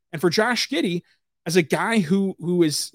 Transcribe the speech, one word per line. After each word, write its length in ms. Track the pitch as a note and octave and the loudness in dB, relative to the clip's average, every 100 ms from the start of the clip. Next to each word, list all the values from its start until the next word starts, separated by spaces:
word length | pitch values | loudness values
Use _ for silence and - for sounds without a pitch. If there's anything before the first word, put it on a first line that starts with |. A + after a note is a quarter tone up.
| _ | _
And 120 | D3+ | -2
for 80 | F3+ | 0
Josh 400 | G#3+ A3+ A#3 - | 2 0 0 -2
Giddey, 320 | D#4 A3 F3 - _ _ _ | -2 -2 -4 -8 _ _ _
as 120 | E3+ F3 | -2 0
a 60 | |
guy 360 | D3+ E3 G3 A3+ | 2 0 0 0
who, 360 | D3+ G3 G3 - | 2 0 0 -4
who 240 | E3+ F3+ | -2 2
is, 260 | D#3+ C#3 - | 2 0 -6